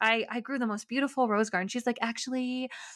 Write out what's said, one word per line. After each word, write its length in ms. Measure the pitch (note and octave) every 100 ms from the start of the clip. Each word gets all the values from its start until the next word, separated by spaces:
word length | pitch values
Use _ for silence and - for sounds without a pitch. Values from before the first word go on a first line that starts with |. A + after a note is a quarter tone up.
I, 240 | A3 A3+ -
I 80 | A#3
grew 180 | B3 C4+
the 80 | A3+
most 200 | G#3 -
beautiful 400 | B3 C4+ C4+ A#3+
rose 220 | G#3 G#3+
garden." 160 | F3+ F#3
She's 180 | B3 A#3+
like, 120 | A3+
"Actually, 720 | A3+ A3+ B3+ B3+ B3 B3+ B3+ - -